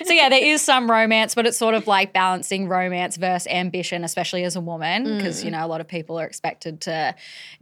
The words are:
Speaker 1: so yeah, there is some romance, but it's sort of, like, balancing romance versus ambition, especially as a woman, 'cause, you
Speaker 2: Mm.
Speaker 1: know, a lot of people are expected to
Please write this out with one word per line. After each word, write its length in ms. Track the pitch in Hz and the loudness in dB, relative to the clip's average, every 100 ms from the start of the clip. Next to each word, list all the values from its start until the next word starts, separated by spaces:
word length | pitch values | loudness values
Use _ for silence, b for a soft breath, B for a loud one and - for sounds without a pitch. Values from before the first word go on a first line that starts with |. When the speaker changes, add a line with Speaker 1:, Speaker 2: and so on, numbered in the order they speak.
Speaker 1:
so 80 | 359 | 2
yeah, 160 | 339 269 | 6 6
there 140 | 262 | 6
is 180 | 285 302 | 4 2
some 300 | - 262 233 | 4 4 4
romance, 460 | 226 220 220 220 - | 4 4 4 2 2
but 100 | 233 | 0
it's 100 | 233 | 2
sort 160 | 220 | 0
of, 120 | 220 220 | 0 2
like, 260 | 196 196 | 2 2
balancing 540 | 190 185 185 - 190 190 | 2 2 0 -4 -4 -2
romance 500 | 185 185 180 180 165 | 0 0 -2 -4 -4
versus 300 | 185 180 - | -2 -2 -2
ambition, 560 | 180 180 180 175 175 | -2 -2 -4 -6 -6
especially 400 | 165 - 165 180 | -6 -6 -4 -4
as 140 | 180 180 | -4 -6
a 40 | |
woman, 600 | 170 165 160 196 240 214 | -8 -6 -2 -2 -2 -4
'cause, 240 | 190 160 | -4 -6
you 60 | 165 | -6
Speaker 2:
Mm. 80 | 160 | -6
Speaker 1:
know, 80 | 165 | -4
a 20 | |
lot 120 | 160 | -6
of 60 | 160 | -8
people 320 | 170 156 165 | -10 -8 -8
are 60 | 156 | -8
expected 540 | - 165 - 165 156 | -8 -8 -8 -10 -10
to 340 | - 160 143 - B B B B | -6 -4 -4 -4 B B B B